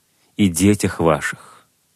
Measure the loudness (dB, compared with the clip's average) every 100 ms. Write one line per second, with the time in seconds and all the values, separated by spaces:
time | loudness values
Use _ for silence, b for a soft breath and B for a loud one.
0 | _ _ _ -2 -2 2 2 2 -2 -2
1 | 0 0 -4 -12 -18 -20 _ _ _